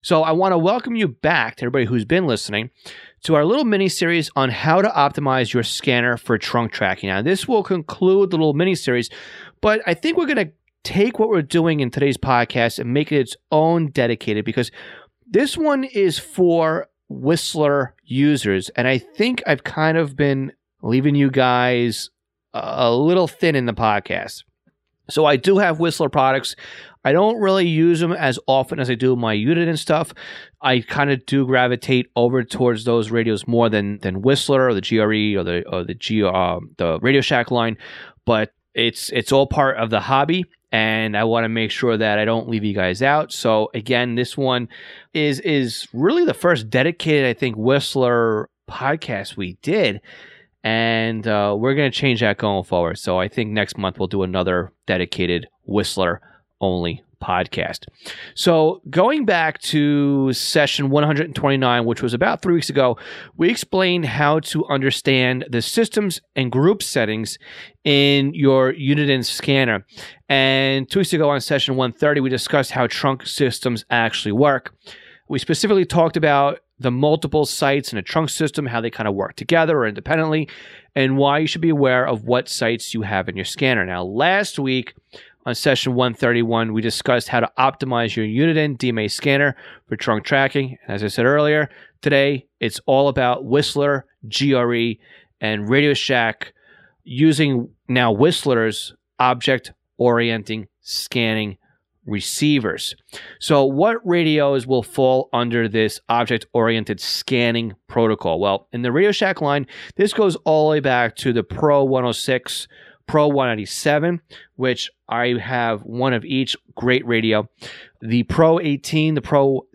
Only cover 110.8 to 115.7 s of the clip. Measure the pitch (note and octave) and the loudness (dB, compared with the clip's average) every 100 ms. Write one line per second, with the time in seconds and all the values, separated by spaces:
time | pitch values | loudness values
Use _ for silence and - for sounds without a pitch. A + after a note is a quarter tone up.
110.8 | C3+ B2 A#2+ - C3+ A#2 - - D3+ C#3+ | 2 2 0 -2 -2 -2 -2 -2 2 2
111.8 | C#3 C3 B2 A2+ - B2+ - - - - | 2 0 -2 -4 -2 -2 -4 -10 -12 -20
112.8 | - _ - D#3 D3 C#3 B2+ A2 G2 - | -20 _ -2 2 2 2 0 -2 -6 -4
113.8 | D3+ D3 E3 E3+ _ - - - B2+ A#2+ | 0 2 0 -4 _ -20 -20 -6 -4 -2
114.8 | - _ - A#2 A#2+ A#2+ G#2 B2+ A#2+ | -6 _ -8 -4 -2 -2 -2 -2 -2